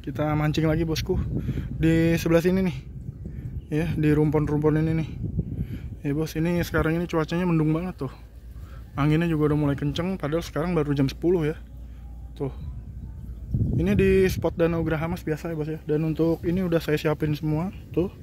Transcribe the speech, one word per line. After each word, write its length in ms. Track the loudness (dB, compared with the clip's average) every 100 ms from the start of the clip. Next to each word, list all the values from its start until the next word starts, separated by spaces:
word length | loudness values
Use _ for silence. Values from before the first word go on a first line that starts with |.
| -6
Kita 240 | -2 0
mancing 320 | 2 2 2
lagi, 240 | 2 2 2
bosku. 320 | -2 0 0 0 -2 -2 -4 -6 0
Di 400 | 4 6 4 2
sebelah 240 | 4 4
sini 240 | 4 2
nih. 120 | 0 -2 -10 -12 -12 -10 -10 -10 -8 -10 -2
Ya, 240 | -2 0
di 160 | 2 4 6
rumpon-rumpon 640 | 4 4 2 2 2 2
ini 240 | 2 0
nih. 40 | -2 -6 -4 -4 -4 -6 -6 -8 -10 -6
Ya, 160 | -2 -2
bos, 160 | -2
ini 320 | -2 0 2
sekarang 320 | 2 2 2 0
ini 80 |
cuacanya 400 | 0 0 0 0
mendung 320 | 2 4 4 2
banget 320 | -2 -6 -8
tuh. 40 | -8 -18 -18 -16 -16 -14 -16 -10 0
Anginnya 320 | 2 4 2
juga 240 | 2 2
udah 160 | 2 2
mulai 80 | 0
kenceng, 400 | -2 -2 -2 -2
padahal 240 | -2 -4
sekarang 320 | -4 -4 0
baru 240 | 0 0 2
jam 160 | 0
sepuluh 400 | 0 2 2 0
ya. 80 | -4 -12 -14 -14 -14 -14 -14 -14 -8
Tuh. 80 | -6 -6 -10 -10 -12 -12 -12 -12 -12 -12 -4 0 2 2
Ini 160 | 4
di 320 | 6 6 6 4
spot 240 | 2 -2 2
Danau 240 | 2 2
Geraha 320 | 0 0 -2
Mas 80 | -4
biasa 320 | -4 -4 -4
ya, 20 | -4
bos 80 | -4
ya. 120 | -6
Dan 240 | -2 0 0
untuk 320 | 2 2 2
ini 240 | 0 0
udah 160 | 2 0
saya 160 | 2 0
siapin 400 | 2 0 0 0
semua, 320 | 0 0 -2 -6 -4
tuh. 160 | -2 -2 -4